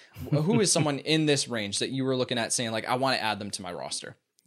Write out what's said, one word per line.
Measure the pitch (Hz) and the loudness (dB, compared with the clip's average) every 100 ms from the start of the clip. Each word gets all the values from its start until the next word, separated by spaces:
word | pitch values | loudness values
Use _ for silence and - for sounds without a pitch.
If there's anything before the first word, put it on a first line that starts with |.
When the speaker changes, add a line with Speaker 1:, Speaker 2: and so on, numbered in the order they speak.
| - - 127 | -18 -10 0
Speaker 1:
Wh-, | 147 | 2
who | 156 226 | 4 4
is | 180 | 4
someone | 170 151 139 | 4 2 0
Speaker 2:
<laughs> | - | 0
Speaker 1:
in | 156 151 | 2 4
this | 139 - | 2 0
range | 117 101 101 | -4 -4 -2
that | 113 | -2
you | 135 | -2
were | 131 127 | 0 0
looking | 123 123 | 0 -2
at | 113 | 0
saying, | - 117 | -2 -2
like, | 110 - | -2 0
"I | 127 | 0
wanna | 135 123 | 2 2
add | 110 101 | 0 -2
them | 104 | -4
to | - | -8
my | 90 | -8
roster"? | 82 71 - - - _ _ | -8 -6 -8 -10 -14 _ _